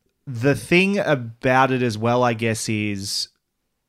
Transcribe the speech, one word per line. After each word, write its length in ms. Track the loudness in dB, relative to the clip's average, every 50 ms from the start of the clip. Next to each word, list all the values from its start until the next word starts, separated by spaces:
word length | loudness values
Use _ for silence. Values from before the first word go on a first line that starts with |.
| _ _ _ _ _
the 300 | -12 -8 0 2 2 2
thing 440 | 0 0 2 4 4 4 4 0 0
about 720 | 0 0 0 -2 -2 -10 -14 -4 0 2 4 4 4 4
it 100 | 2 0
as 160 | 0 -2 -2 -2
well, 260 | -2 0 2 2 2
I 100 | 0 0
guess, 340 | -2 -2 -2 -2 -4 -4 -4
is 600 | -4 -4 -2 -4 -4 -6 -6 -6 -6 -6 -8 -8 _ _ _ _ _ _ _ _ _ _ _